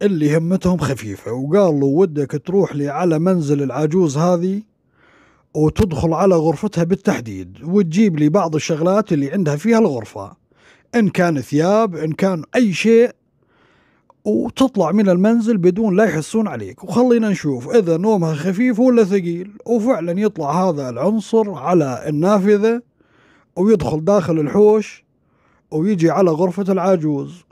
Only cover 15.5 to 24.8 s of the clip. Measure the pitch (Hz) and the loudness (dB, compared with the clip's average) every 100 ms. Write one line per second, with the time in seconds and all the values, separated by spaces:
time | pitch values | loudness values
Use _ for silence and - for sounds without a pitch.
15.5 | 220 175 180 220 185 214 156 147 220 214 | 2 2 0 0 2 2 0 -4 -4 -4
16.5 | 131 98 - 185 202 254 240 220 185 151 | -6 -12 -14 -4 0 2 2 0 -2 -2
17.5 | 127 123 233 175 160 202 214 160 156 170 | -6 0 0 2 0 0 0 0 -2 -4
18.5 | 185 254 214 254 240 202 202 170 170 190 | -2 0 2 4 4 2 0 -2 -8 -10
19.5 | 202 - 233 220 220 170 175 208 208 143 | -12 -4 -2 0 -2 -2 -2 -2 -2 -4
20.5 | 160 185 147 131 117 160 220 196 226 208 | 0 0 -2 -4 -4 -2 -2 -2 -2 -2
21.5 | 180 165 180 143 123 - 147 180 208 196 | -4 0 0 0 -4 -6 -2 2 2 4
22.5 | 208 220 233 - _ _ _ _ _ _ | 2 2 -2 -6 _ _ _ _ _ _
23.5 | - 196 214 143 156 156 202 165 160 147 | -2 2 2 0 -4 0 0 0 -2 0
24.5 | 190 208 214 | 4 4 4